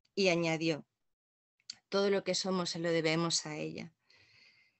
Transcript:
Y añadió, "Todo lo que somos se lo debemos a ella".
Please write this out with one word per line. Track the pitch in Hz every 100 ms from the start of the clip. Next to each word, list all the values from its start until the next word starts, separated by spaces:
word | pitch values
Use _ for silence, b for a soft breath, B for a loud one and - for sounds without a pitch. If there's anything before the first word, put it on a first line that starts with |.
| _ -
Y | 190
añadió, | 170 165 160 165 147 - _ _ _ _ _ _ _ - - -
"Todo | 196 202
lo | 196
que | -
somos | 180 196 185 175
se | 170
lo | 170
debemos | 165 156 160 170 - 156
a | 151
ella". | 156 156 170 _ b b b b b b b